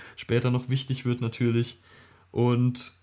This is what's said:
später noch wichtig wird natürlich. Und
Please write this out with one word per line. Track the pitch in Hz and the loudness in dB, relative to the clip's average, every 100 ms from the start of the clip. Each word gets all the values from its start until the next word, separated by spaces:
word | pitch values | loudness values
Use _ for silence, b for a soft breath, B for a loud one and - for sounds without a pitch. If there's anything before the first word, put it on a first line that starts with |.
| B B | B B
später | - 117 123 | -2 0 2
noch | 123 127 | 0 0
wichtig | 135 - 131 123 | -2 -2 -4 -2
wird | 120 | -2
natürlich. | 113 - 120 117 117 - B B B B B | -2 0 2 2 0 -6 B B B B B
Und | - 120 123 123 123 - - | 0 2 4 2 0 -8 -14